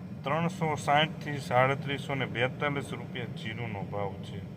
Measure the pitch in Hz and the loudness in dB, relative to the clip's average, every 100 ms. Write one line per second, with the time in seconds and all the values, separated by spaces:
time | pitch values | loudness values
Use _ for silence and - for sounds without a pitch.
0 | - - 135 151 170 175 160 143 - 143 | -10 -6 0 2 2 0 0 0 4 6
1 | 156 - 151 143 - 123 131 139 139 139 | 6 0 -4 -4 2 6 6 4 0 -4
2 | - 139 120 104 127 - 147 143 131 120 | -2 -2 0 2 0 2 0 0 -4 -6
3 | - 127 117 - 110 110 117 101 95 101 | -6 -6 -6 -6 -6 -4 -4 -4 -4 -2
4 | 101 95 - 98 98 | -2 -4 -8 -8 -10